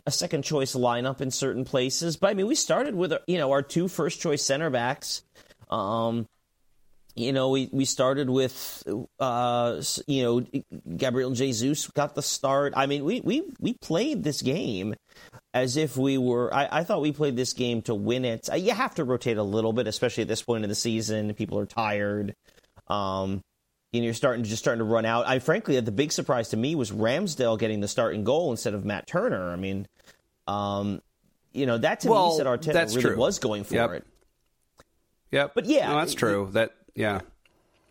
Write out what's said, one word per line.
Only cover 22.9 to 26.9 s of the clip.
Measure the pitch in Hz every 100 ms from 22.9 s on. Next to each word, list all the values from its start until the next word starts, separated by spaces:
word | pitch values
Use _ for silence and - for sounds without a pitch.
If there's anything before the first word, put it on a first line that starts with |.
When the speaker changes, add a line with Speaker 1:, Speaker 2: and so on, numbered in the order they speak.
| 104 98 95 95 98 - _ _ _ _
Speaker 1:
and | 120
you're | 117
starting, | 113 143 120
just | 110 110
starting | - 117
to |
run | 107 113
out. | 110 117 117
I, | 131
frankly, | - 180 202 131
the | 117
big | 101 147
surprise | - 143 127 110
to | 110
me | 127
was | 165 110